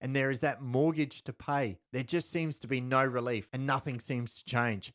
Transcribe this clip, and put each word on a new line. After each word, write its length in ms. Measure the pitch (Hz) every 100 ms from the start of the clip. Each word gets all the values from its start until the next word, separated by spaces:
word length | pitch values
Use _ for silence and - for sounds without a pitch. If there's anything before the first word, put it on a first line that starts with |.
and 140 | 131
there 160 | 135 135
is 80 | 127
that 220 | 151 131
mortgage 600 | 131 131 156 156 143 -
to 80 | -
pay. 480 | - - 143 120 90 _
There 120 | 127
just 260 | 123 170 -
seems 300 | 175 160 143
to 80 | 117
be 120 | 131
no 240 | 127 131
relief 440 | 135 123 120 113 -
and 140 | 131 135
nothing 320 | 131 151 123
seems 340 | - 127 120
to 100 | -
change. 480 | - 123 120 101 -